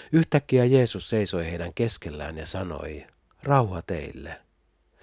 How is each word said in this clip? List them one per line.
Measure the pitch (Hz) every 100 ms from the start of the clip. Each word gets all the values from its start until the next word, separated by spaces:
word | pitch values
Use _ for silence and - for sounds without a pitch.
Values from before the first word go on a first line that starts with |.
| -
Yhtäkkiä | 160 160 151 - 131
Jeesus | 123 131 120 98 -
seisoi | 110 101 90 82
heidän | 85 85
keskellään | 85 117 - - 76 73 80
ja | 78
sanoi, | 95 92 73 78 76 - _ _ _
"Rauha | - 139 110 90
teille." | - 87 - - - - _ _ _ _ _ _